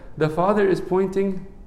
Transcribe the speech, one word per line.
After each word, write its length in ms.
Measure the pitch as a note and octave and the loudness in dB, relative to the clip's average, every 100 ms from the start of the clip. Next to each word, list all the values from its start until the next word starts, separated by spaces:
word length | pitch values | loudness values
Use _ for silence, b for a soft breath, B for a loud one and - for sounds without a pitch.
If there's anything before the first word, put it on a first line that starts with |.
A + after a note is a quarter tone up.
| B - | B -2
the 120 | D3+ | 0
Father 400 | D#3 F#3 G#3+ G3 | 2 2 4 2
is 120 | F3 | 2
pointing 680 | - F3+ F#3+ G3 G3 F#3+ - - | 0 0 0 0 -2 -2 -8 -16